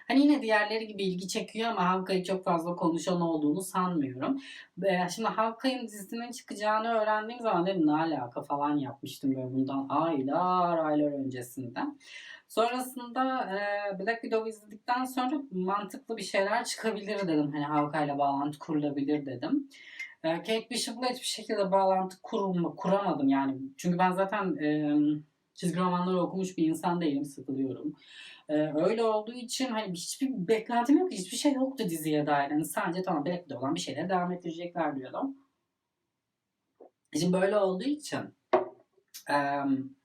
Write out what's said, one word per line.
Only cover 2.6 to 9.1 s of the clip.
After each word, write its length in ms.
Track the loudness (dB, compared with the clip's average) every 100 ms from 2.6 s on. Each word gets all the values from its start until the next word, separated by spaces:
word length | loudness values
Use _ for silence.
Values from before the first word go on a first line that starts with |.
| 0 0
konuşan 460 | 0 0 0 0
olduğunu 400 | 2 2 2 0
sanmıyorum. 800 | 0 0 0 0 -2 -2 -2 -2 -4 -16 -16 -2
Ee, 240 | 2 2 0 -2
şimdi 140 | -2
Hawkeye'nin 580 | 0 0 0 -2 -2 -4
dizisinin 440 | -10 -10 -8 -8
çıkacağını 560 | -12 -12 -4 0 2 2
öğrendiğim 540 | 2 2 2 0 -4
zaman 240 | 0 2 2
dedim, 220 | 4 4
"Ne 40 |
alaka?" 500 | 4 2 0 -4 -8
falan 360 | -4 -2 2 2
yapmıştım 580 | 0 -6 -12